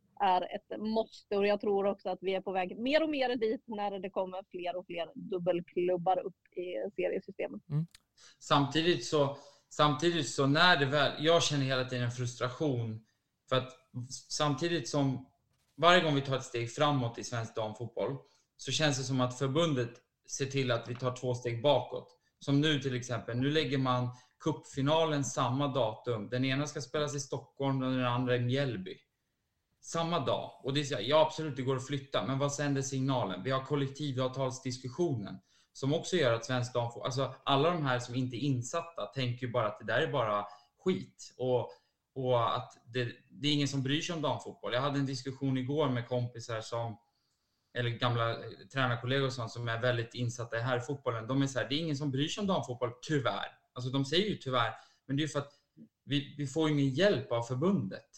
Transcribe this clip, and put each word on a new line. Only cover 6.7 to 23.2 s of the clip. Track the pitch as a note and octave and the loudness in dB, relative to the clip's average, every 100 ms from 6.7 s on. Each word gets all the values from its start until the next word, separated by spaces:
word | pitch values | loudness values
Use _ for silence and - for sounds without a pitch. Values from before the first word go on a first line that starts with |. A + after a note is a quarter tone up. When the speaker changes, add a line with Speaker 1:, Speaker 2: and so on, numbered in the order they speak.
| - G3 - | -6 -6 -4
Speaker 1:
seriesystemet. | F3+ G3 - - F3+ G3+ - | -4 -4 -8 -8 -8 -8 -6
Speaker 2:
Mm. | D3+ E3 - _ _ - _ | -4 -4 -10 _ _ -20 _
Speaker 3:
Samtidigt | - D3 C3+ D3+ E3 E3 | 0 2 4 2 2 2
så, | - D3+ C#3 - - _ _ | 2 2 2 0 -14 _ _
samtidigt | - D3 C#3 F3 E3+ C3+ | 2 2 4 2 2 -2
så | - C3+ | 0 2
när | D3+ F3+ F3 | 6 6 6
det | C#3 | 4
väl, | D3 C3+ - | 4 2 2
jag | D3+ E3+ | 4 4
känner | - D3 | 4 2
hela | C3 C3 | 2 0
tiden | B2+ B2 | 0 -2
en | A#2+ | -2
frustration | B2 A#2+ - A#2+ - D#3 A#2+ A#2 A2 - _ _ _ _ | -2 -6 -4 -6 -2 0 0 -2 -6 -12 _ _ _ _
för | B2+ | -2
att | B2+ - _ B2+ A#2+ - - | -2 -10 _ -12 -10 -12 -10
samtidigt | - D3 C#3 E3+ E3+ - | -2 0 2 0 0 0
som | D3 C3+ B2+ - _ _ _ _ - | 0 2 0 -8 _ _ _ _ 4
varje | E3 F3+ | 8 8
gång | D#3+ | 6
vi | C#3 | 2
tar | C3+ C3 | 0 -4
ett | |
steg | - A#2+ A#2 | -2 -4 -4
framåt | - D3 C#3 A#2 A#2 | 0 2 2 0 -4
i | |
svensk | G#2 A#2 A2+ A2+ | -6 -6 -6 -4
damfotboll | G#2+ G#2+ A#2 - G#2 C#3 - _ _ - | -6 -6 -8 -4 -4 -4 -12 _ _ -12
så | - | -4
känns | B2+ D3+ C3 | 0 2 0
det | |
som | B2+ C3 | 0 0
att | B2 - | 0 0
förbundet | C#3 C#3 E3+ C3 A#2+ - _ _ - | 0 2 2 2 -2 -6 _ _ -14
ser | - C3 | -6 -2
till | C3+ B2 | 0 0
att | A2+ B2 | 0 -2
vi | |
tar | B2 B2+ B2 | -4 -4 -2
två | B2+ | -4
steg | A#2+ B2 A#2 | -2 -2 0
bakåt. | D3 B2+ - - - _ _ _ | 4 4 2 -8 -12 _ _ _
Som | - C#3 | 2 4
nu | D#3 C#3+ | 4 2
till | C3+ B2 | 0 -4
exempel, | A#2+ A2+ | -4 -6